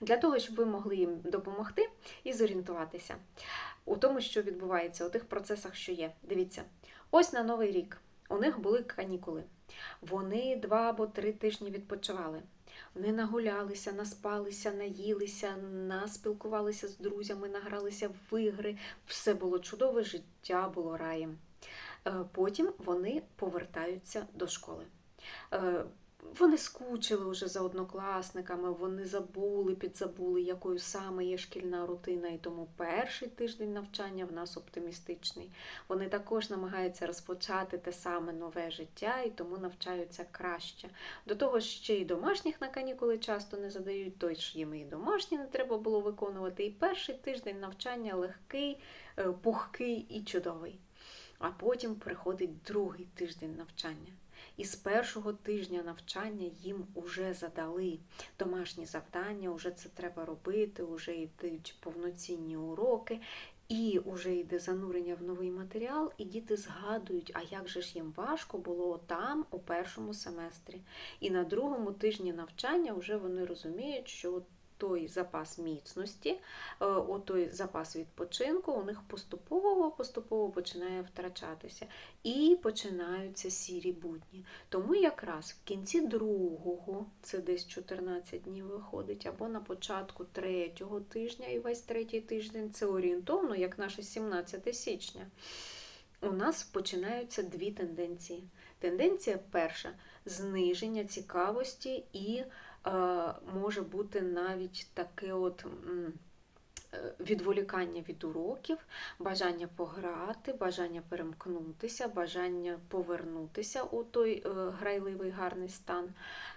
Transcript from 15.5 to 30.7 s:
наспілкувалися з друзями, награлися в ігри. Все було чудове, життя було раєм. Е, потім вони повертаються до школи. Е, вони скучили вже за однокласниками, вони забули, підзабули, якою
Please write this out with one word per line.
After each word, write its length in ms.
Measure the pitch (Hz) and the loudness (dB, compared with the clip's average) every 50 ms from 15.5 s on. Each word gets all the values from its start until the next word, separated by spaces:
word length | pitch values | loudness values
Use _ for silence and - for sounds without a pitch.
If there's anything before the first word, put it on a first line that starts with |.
| 202 190 196 190 190 190 185 185 | -2 -4 -6 -6 -4 -4 -2 0
наспілкувалися 1000 | 190 190 202 208 208 - - 220 214 208 - 214 220 208 208 208 214 208 - 202 | 0 -2 -2 -4 -6 -4 -2 -2 -2 0 -2 -2 0 2 2 2 0 -2 -4 -8
з 100 | 196 - | -8 -4
друзями, 520 | 185 202 202 202 208 202 202 196 202 202 | -4 -2 -2 -2 -2 -4 -4 -4 -4 -4
награлися 600 | 202 202 202 208 208 202 202 208 208 - 214 202 196 - - - | -4 -4 -4 -4 -4 -2 -2 -2 -2 -2 -4 -4 -4 -6 -6 0
в 100 | 220 226 | 2 4
ігри. 360 | 220 208 196 202 208 208 208 202 - - - - - | 4 4 4 2 0 -2 -2 -2 -6 -10 -12 -14 -10
Все 280 | - - - - 220 202 | -8 -6 0 4 4 4
було 260 | 180 185 180 180 180 | 4 4 4 2 2
чудове, 440 | 175 - - 202 254 262 240 233 214 | 2 -2 2 4 4 6 6 4 2
життя 640 | 196 - 170 - - - - - - 185 180 190 185 180 | 2 -2 -6 -8 -10 -18 -16 -2 2 2 4 4 2 0
було 220 | 180 165 165 165 160 | 0 -2 0 -2 -2
раєм. 400 | 160 160 160 160 160 160 156 160 - - - - - - - - - - - - - 190 | -2 0 0 0 -2 -4 -6 -10 -14 -20 -20 -18 -16 -14 -12 -12 -12 -12 -12 -4 -2 0
Е, 60 | 190 185 175 185 | 0 0 -2 -2
потім 420 | - 185 185 202 202 - 320 381 370 - | 4 4 4 4 6 6 4 4 4 0
вони 440 | - 185 175 180 185 208 269 311 - - - | 0 2 2 4 4 2 2 0 -2 -4 -6
повертаються 920 | - 208 185 175 175 175 - - 165 165 175 185 185 - - - 220 208 208 - | -2 -2 0 0 -2 -4 -4 -4 -2 -2 -2 -2 -4 -6 -6 -4 -4 -4 -4 -4
до 140 | 214 180 170 | -4 -2 -2
школи. 380 | - - - 170 165 165 170 - - - - - - - - - - - - - - | -2 -6 -6 -8 -10 -10 -10 -14 -16 -20 -20 -20 -20 -16 -14 -12 -12 -12 -6 -2 0
Е, 300 | 190 190 180 175 170 - - - - - - - _ - - - - | 2 4 4 4 2 0 -2 -8 -14 -20 -20 -20 _ -16 -14 4 8
вони 180 | 359 330 302 311 | 10 10 10 8
скучили 720 | - - - - 254 247 240 226 - - 214 202 196 190 | 4 -2 -6 -8 -6 -4 -2 0 2 2 2 2 2 0
вже 180 | 190 185 196 185 | -2 0 -2 -2
за 140 | - 196 | 0 0
однокласниками, 1120 | 185 185 185 185 185 185 - 190 196 196 196 185 185 185 - 185 185 185 180 175 180 180 | 0 0 0 -2 -4 -4 -4 -4 -2 -2 -2 -2 -2 -4 -6 -6 -6 -4 -2 0 0 0
вони 340 | 175 170 185 190 190 190 190 | 0 0 0 -2 -2 -2 -2
забули, 720 | 185 190 196 180 - - 190 196 202 202 202 196 185 190 | -2 -2 -2 -2 -2 -2 0 2 2 4 4 4 4 2
підзабули, 640 | 185 - 180 - - 196 180 175 190 180 180 180 180 | 2 0 -4 -2 -2 -4 -4 -2 0 0 4 4 4
якою 380 | 180 180 180 180 - 185 | 4 2 0 -2 0 0